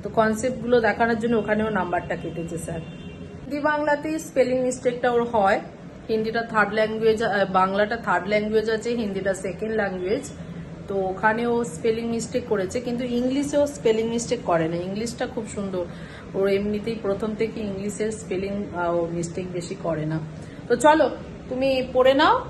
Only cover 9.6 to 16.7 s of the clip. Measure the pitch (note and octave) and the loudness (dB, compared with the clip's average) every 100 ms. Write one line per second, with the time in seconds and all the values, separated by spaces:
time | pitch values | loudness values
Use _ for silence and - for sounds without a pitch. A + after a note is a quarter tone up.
9.6 | G#3+ A3 G3+ F#3 F3+ B3 - - - - | -4 -2 -2 -2 -2 -2 -4 -12 -12 -12
10.6 | - - - G3 F#3+ F#3 G#3+ A3 A#3+ A#3 | -12 -14 -4 -2 -2 2 2 2 2 0
11.6 | A#3 - A#3 A3 A#3 A#3 A3+ B3 - G#3 | 0 -2 0 0 -2 -4 -2 -4 0 0
12.6 | F#3 B3 B3 A#3+ B3 A#3+ B3+ C4+ C#4 D4 | 0 -2 -4 -4 -2 0 2 0 2 2
13.6 | C#4+ - A#3 A3 A3+ A#3 A#3 A#3+ - E3+ | 2 2 2 4 2 -2 -2 -4 2 2
14.6 | D#3+ E3+ F3+ G3 A#3 - B3 B3 G#3 - | 2 -2 -4 -4 -6 -4 -6 -4 -8 -6
15.6 | G3 F#3 F3 - - - - - G3 G3 | -4 -4 -4 -8 -14 -16 -8 0 2 2
16.6 | G#3 | 0